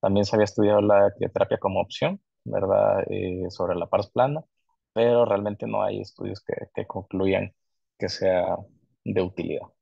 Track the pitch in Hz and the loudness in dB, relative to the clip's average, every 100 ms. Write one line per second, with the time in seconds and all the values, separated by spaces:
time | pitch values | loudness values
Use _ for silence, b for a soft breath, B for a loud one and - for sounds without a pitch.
0 | 98 98 101 110 104 - 104 104 104 101 | 2 2 2 2 2 2 4 4 6 6
1 | 101 - 98 - 98 110 98 98 - - | 4 2 -4 -2 -2 0 -2 -2 -4 -2
2 | 147 196 _ _ - 101 95 98 104 98 | -4 -4 _ _ -8 -4 2 2 4 2
3 | - 98 95 90 90 - 90 87 82 98 | -2 -4 -6 -6 -8 -6 -4 -4 -2 -2
4 | 101 - 127 151 - _ _ _ _ - | -2 0 0 0 -10 _ _ _ _ 0
5 | 117 120 117 101 104 104 117 107 101 101 | 4 4 4 2 -2 -6 -6 -2 -2 -4
6 | 101 _ 98 101 - - - - 87 - | -10 _ -10 -10 -8 -8 -8 -10 -8 -10
7 | 95 95 95 95 98 _ _ _ _ _ | -8 -2 0 0 -2 _ _ _ _ _
8 | 92 - 92 92 90 87 101 _ _ _ | -8 -2 0 2 0 -4 -8 _ _ _
9 | - 98 90 - 82 73 - _ | -6 -2 -2 -4 -6 -6 -10 _